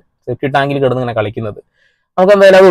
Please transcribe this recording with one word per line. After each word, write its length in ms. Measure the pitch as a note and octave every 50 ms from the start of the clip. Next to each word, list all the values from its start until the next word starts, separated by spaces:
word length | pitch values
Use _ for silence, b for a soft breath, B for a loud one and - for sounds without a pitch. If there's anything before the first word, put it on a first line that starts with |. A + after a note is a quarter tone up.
| - _ _ _ _
സെപ്റ്റി 220 | - A#2+ - - C3+ C#3
ടാങ്കിൽ 240 | C#3 C#3 C#3 C#3 C#3
കിടന്ന് 200 | C#3 B2+ B2 B2+
ഇങ്ങനെ 140 | B2+ A#2+ A2+ A2+
കളിക്കുന്നത്. 420 | G#2+ G#2 A2 A#2+ A2+ G#2 - - - _ _ _ _ _ _ _ _ _ _ F3+
നമുക്ക് 160 | F#3 F#3+ G#3
എന്തായാലും 220 | G3 G3 F#3+ F#3+ F#3+
അത് 80 | G3 F#3